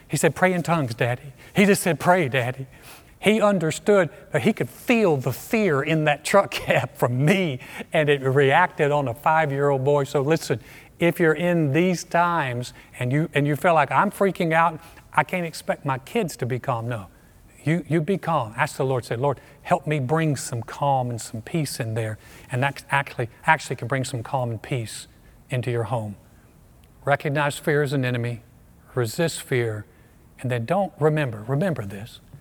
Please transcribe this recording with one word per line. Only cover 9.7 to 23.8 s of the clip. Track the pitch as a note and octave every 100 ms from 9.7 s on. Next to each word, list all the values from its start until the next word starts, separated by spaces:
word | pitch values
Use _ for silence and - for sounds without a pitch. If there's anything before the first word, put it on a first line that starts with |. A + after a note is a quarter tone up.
| C3+
boy. | C3+ D3
So | C#3 D3+
listen, | C3+ D#3+ - A#2+ - - - -
if | E3+ E3
you're | E3
in | D#3 F3 E3+ D3
these | D#3 F3+ E3+
times | - E3+ F3 E3+ C3 A#2+ B2 - - -
and | B2
you, | D3 E3+
and | C#3+ C#3+
you | C#3+
feel | F3+
like, | D#3+ C3+
"I'm | C3+ F3
freaking | - G3 E3+ E3
out, | D#3+ E3 D#3+ - - -
I | -
can't | - F#3 E3
expect | - - E3+ C#3
my | C3
kids | - A#3 F3+ -
to | B2
be | B2
calm." | - A#2 A#2
No, | A2+ F#2+ - - - - -
you, | C#3+ E3 -
you | E3
be | D#3 G3
calm. | - D#3 A2+ A#2
Ask | D3 -
the | C3+
Lord, | B2+
say, | - A#2
"Lord, | C#3+ - - -
help | - C#3 D3+
me | D3+
bring | B2 D#3+ D#3+ C3
some | - A#2
calm | - - C#3+ C3 B2
and | A#2
some | - A2+
peace | - E3+ C#3+ -
in | A2+ A2+
there." | A2 G#2+ - - -
And | B2
that | C#3 - -
actually, | C#3 C#3 - A#2+ - -
actually | D#3 -
can | C3